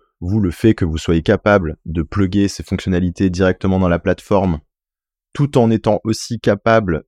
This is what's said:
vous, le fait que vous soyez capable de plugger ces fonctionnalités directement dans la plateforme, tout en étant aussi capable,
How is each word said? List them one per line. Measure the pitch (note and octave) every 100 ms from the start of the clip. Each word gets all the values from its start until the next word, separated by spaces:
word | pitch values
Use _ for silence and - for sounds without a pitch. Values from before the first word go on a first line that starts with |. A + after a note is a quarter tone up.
| _ _
vous, | F2+ G#2+
le | F#2
fait | - A2+ -
que | E2+
vous | D#2+
soyez | - E2
capable | D#2+ G2 G#2+ G#2 D#2 D2+ -
de | E2
plugger | D#2+ G2+ F#2+ G2 G2
ces | -
fonctionnalités | - F#2+ - F2+ F2+ - G2
directement | F2 F#2 F#2 G2 F#2
dans | F2+
la | E2+
plateforme, | F#2+ F2+ - G2+ F#2 D#2 _ _ _ _ _ _ _
tout | - C#3+ C3+
en | A2+
étant | A2 A2+ G#2+ A2+
aussi | A2 - A2+
capable, | A#2 G2+ A#2 A2+ F#2+ D#2